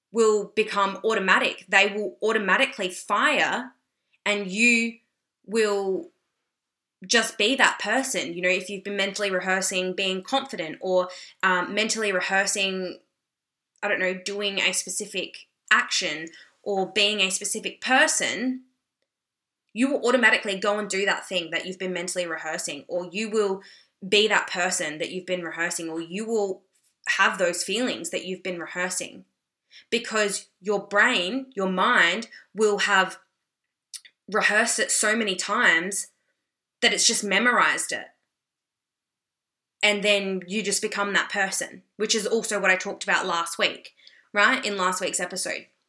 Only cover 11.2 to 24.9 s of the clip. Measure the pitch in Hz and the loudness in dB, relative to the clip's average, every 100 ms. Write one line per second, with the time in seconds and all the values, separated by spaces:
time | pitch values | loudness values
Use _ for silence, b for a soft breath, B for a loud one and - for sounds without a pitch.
11.2 | B B 190 180 180 208 220 220 208 185 | B B 2 2 0 -2 -2 0 0 0
12.2 | 180 196 196 208 196 185 180 - _ _ | 0 0 0 0 -2 -2 -6 -10 _ _
13.2 | _ _ _ _ _ _ 202 196 185 185 | _ _ _ _ _ _ -4 -2 -2 -4
14.2 | 196 202 208 196 170 185 - - 196 190 | -6 -6 -4 -2 -2 -2 -4 -6 -6 -8
15.2 | 160 - - _ - 226 240 - 175 151 | -10 -12 -20 _ 0 2 2 -2 -2 -6
16.2 | 160 B B B - 190 185 214 202 208 | -10 B B B -4 -2 0 2 2 2
17.2 | 190 185 208 214 190 - 226 269 302 - | 0 0 -4 -4 -6 -6 2 4 4 2
18.2 | 135 143 254 254 - _ _ _ _ _ | -2 -2 -2 -4 -10 _ _ _ _ _
19.2 | _ _ _ _ _ 208 269 294 233 247 | _ _ _ _ _ -2 0 0 2 4
20.2 | 220 208 214 190 208 208 202 196 196 175 | 4 4 0 -2 0 0 -2 -2 0 -2
21.2 | - 185 160 165 - 185 185 175 175 180 | -4 -6 -4 -6 -6 -6 -6 -4 -4 -4
22.2 | 175 160 156 170 - 143 - 180 180 185 | -4 -6 -8 -8 -8 -10 -6 -6 -6 -6
23.2 | 220 214 202 190 B B B _ 190 208 | -2 0 0 -2 B B B _ 0 2
24.2 | 214 202 - 185 180 185 156 | 4 2 0 -2 -2 -2 -4